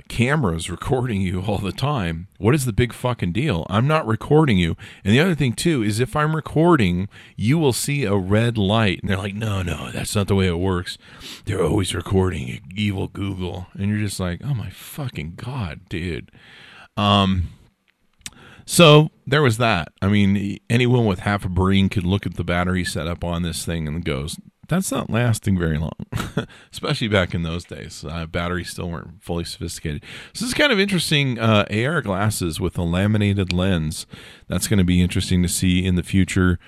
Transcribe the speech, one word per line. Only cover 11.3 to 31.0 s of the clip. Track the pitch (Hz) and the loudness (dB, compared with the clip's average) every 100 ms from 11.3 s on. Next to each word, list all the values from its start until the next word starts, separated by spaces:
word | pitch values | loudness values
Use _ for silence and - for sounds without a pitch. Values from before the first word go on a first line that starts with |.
| - | -12
They're | - 98 | -6 0
always | 85 104 92 | 2 2 0
recording, | 95 - 95 92 85 62 | -4 0 2 2 -2 -8
you | - - | -10 -10
evil | 92 104 95 92 | -4 -2 -2 -4
Google." | - 98 92 90 92 90 | -6 -6 -6 -6 -8 -12
And | - 101 | -6 -2
you're | 104 | -2
just | 104 - | -2 -4
like, | 90 85 - | -4 -4 -4
"Oh | |
my | 127 - | -6 -6
fucking | - - - 135 - 78 90 | -12 -16 -10 -10 -8 -10 -10
God, | 123 135 90 67 - | -10 -8 -8 -10 -10
dude." | 87 90 67 - - - - - - - - | -8 -6 -6 -10 -20 -20 -20 -20 -20 -12 -2
Um, | 104 101 95 92 85 - _ _ _ _ _ _ - - - - - | 2 4 4 2 -2 -6 _ _ _ _ _ _ -18 -18 -20 -20 -2
so | - 160 151 156 - - | 6 8 8 6 -2 -2
there | 147 | 2
was | 143 110 | 2 2
that. | 120 95 - - | 2 0 -4 -2
I | 98 | 2
mean, | 104 101 101 101 101 - | 4 4 2 -2 -6 -2
anyone | 120 123 123 110 | 2 4 4 2
with | 92 | 0
half | 104 101 | -2 -2
a | 95 | -2
brain | 90 95 98 95 | 0 4 4 2
could | - 87 | 0 0
look | 98 95 | 0 -2
at | 87 | -6
the | 87 | -2
battery | 87 90 92 87 | 0 0 -2 -2
setup | 92 78 85 85 | -4 -6 -6 -4
on | 85 | -4
this | 87 76 - | -4 -4 -6
thing | 82 76 | -4 -4
and | 80 82 | -6 -4
goes, | 67 73 - - _ - | -4 -6 -10 -16 _ -4
"That's | 170 190 | -2 -2
not | 269 - | -4 -4
lasting | 110 120 113 - 92 | 0 0 0 0 0
very | 82 78 | 2 0
long," | 80 - - - - - | -2 -6 -8 -8 -6 -6
<laughs> | - - - | -6 -10 -20
especially | - - 143 113 | -8 -4 -2 0
back | 101 87 87 | 2 2 -2
in | |
those | 82 85 - | -4 -6 -8
days. | - 87 - 76 | -14 -14 -14 -10
Uh, | 85 80 | -8 -6
batteries | 87 87 90 85 | -4 -4 -4 -6
still | - 90 | -8 -8
weren't | 85 - 82 | -8 -12 -14
fully | - 85 | -8 -6
sophisticated. | 82 - 87 - 80 73 - - - | -6 -8 -10 -8 -8 -8 -10 -18 -14
So | - 240 | -8 -4
this | |
is | |
kind | - 294 | 0 2
of | 214 | 2
interesting, | 202 180 | 2 0